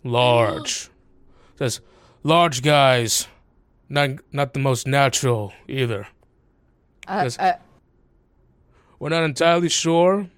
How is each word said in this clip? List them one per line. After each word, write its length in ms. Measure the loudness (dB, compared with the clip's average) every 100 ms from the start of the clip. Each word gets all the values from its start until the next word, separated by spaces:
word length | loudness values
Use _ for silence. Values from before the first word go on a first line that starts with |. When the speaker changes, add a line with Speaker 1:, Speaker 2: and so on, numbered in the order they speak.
Speaker 1:
Large. 840 | -2 0 4 4 2 -2 -8 -10 -12
Speaker 2:
Oh. 40 | _ _ _ _ _ _ _
Speaker 1:
Says, 240 | -6 -6 _ _ _ _
"Large 380 | 0 2 2 0
guys, 680 | 2 4 4 4 0 -4 -6 _ _ _ _ _ _
not, 200 | -2 -2 -4 -10
not 220 | -6 -4
the 60 | -2
most 260 | -2 -2 0
natural 680 | 2 2 2 0 -2 -4 -14 -12
either." 400 | -6 -4 -4 -10 _ _ _ _ _ _ _ _ _ -8
Speaker 3:
Uh, 160 | -4
Speaker 1:
Says, 140 | -4 -2
Speaker 3:
uh, 180 | -2 -2 _ _ _ _ _ _ _ _ _ _ _ _ _ _
Speaker 1:
"We're 100 | -6
not 140 | -2
entirely 460 | -2 0 2 2 0
sure 600 | -2 0 2 2 2 -4